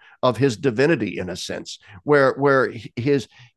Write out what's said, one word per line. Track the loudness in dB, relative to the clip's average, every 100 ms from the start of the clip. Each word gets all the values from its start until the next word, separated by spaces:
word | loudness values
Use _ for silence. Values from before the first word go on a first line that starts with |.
| _ _
of | 0 2
his | 0 0
divinity | -2 2 2 2 -2 -6
in | -10
a | -10
sense, | -10 -10 -12 -18 -20 -12
where, | 2 4 4
where | 2 2 2 0
h-, | -4 -12 -6
his, | 0 0 -2 _ -20